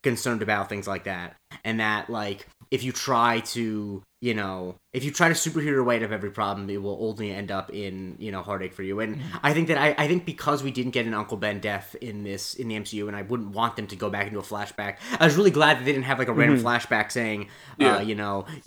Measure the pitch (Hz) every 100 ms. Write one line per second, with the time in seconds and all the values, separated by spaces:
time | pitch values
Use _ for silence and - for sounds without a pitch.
0 | 135 113 127 113 104 104 98 104 98 95
1 | 101 92 87 - - - 110 113 107 107
2 | - 113 104 101 - _ - 131 127 -
3 | - 120 120 117 - 120 113 107 104 98
4 | - _ 120 107 98 92 90 90 _ 131
5 | 143 143 170 160 165 160 147 135 123 117
6 | 110 107 101 101 101 101 98 101 98 98
7 | 107 104 104 98 101 98 95 101 101 95
8 | 95 80 107 98 90 98 92 - 95 98
9 | 110 120 160 180 143 151 160 147 151 147
10 | 147 175 175 - 147 143 135 123 123 123
11 | 113 107 104 107 107 101 104 101 - -
12 | 120 104 101 98 - - 120 107 104 107
13 | 104 104 98 120 104 101 117 117 104 95
14 | 104 101 101 104 92 104 104 - 101 -
15 | - 254 160 147 202 143 147 135 127 135
16 | 131 127 127 120 120 135 120 120 - 113
17 | 107 123 113 104 101 - - - 139 101
18 | 107 104 104 98 92 151